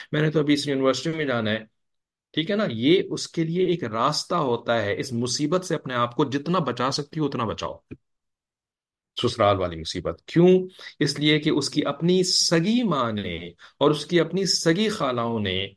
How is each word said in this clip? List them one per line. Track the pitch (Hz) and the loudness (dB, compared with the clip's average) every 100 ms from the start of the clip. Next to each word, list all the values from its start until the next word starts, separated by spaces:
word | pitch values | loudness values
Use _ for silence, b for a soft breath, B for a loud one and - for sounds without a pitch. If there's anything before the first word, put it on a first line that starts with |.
| B | B
मैंने | 151 156 | -2 0
तो | 151 | 2
अभी | 147 | 2
इस | 143 143 | 2 0
यूनिवर्सिटी | 135 131 131 165 160 | 0 2 0 -4 -4
में | 139 | -2
जाना | 120 107 | 0 0
है।" | 110 - _ _ _ _ _ _ | -2 -6 _ _ _ _ _ _
ठीक | 151 160 | -6 -2
है | 208 | -2
ना, | 185 | -2
ये | 110 131 190 | 0 4 4
उसके | - 151 - 175 | 2 -6 -6 -4
लिए | 160 175 185 | -2 0 0
एक | 165 | 0
रास्ता | 117 113 135 151 - 175 | -2 0 0 0 -2 -2
होता | 135 117 - 117 | 0 -2 0 0
है | 101 98 | 0 -4
इस | 135 | -4
मुसीबत | 117 123 - 151 180 | -4 -4 -2 -2 -2
से | 180 160 | -2 -6
अपने | 135 | -4
आप | 123 120 | -2 0
को | - 135 | 0 0
जितना | 139 170 185 | -2 0 0
बचा | 131 123 127 | 0 -2 -2
सकती | 113 147 160 | -2 -6 -4
हो | 147 | -4
उतना | 131 107 | -2 -4
बचाओ, | 80 - - _ - _ _ _ _ _ _ _ _ _ _ _ - | -4 -8 -10 _ -20 _ _ _ _ _ _ _ _ _ _ _ -4
ससुराल | 120 - 101 98 | -4 2 2 4
वाली | 87 80 | -2 -6
मुसीबत। | 80 92 80 85 - | -8 -6 -6 -8 -2
क्यों? | 160 180 185 185 B B B | 4 6 6 2 B B B
इसलिए | 147 147 151 151 | -2 2 2 2
कि | 156 | 2
उसकी | 143 - 143 | 0 0 -2
अपनी | - - 170 185 | -2 0 2 2
सगी | 180 - - 165 185 247 | 2 2 2 2 2 2
माँ | 220 143 117 | 2 0 -2
ने | 104 92 80 85 B B _ | -2 -6 -8 -10 B B _
और | 143 | 2
उसकी | 151 - 170 | 2 0 0
अपनी | 160 185 175 | 2 0 0
सगी | - 165 170 220 | 2 2 2 0
खालाओं | 214 135 120 117 113 | 0 -2 -2 -2 -2
ने | 101 92 98 | 0 -2 -4